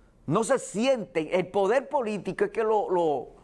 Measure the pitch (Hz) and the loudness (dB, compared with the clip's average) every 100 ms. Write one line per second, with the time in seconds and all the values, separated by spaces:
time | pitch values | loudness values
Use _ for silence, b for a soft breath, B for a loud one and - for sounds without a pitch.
0 | b b - 175 220 254 - 190 254 254 | b b -2 0 2 0 -2 -2 2 2
1 | 185 170 156 185 180 202 190 247 262 294 | 0 -4 0 -2 0 0 2 2 0 -2
2 | 220 208 165 170 202 202 220 214 180 180 | -2 -4 -6 -2 -2 0 0 0 2 2
3 | 165 139 - - | 2 0 -4 -16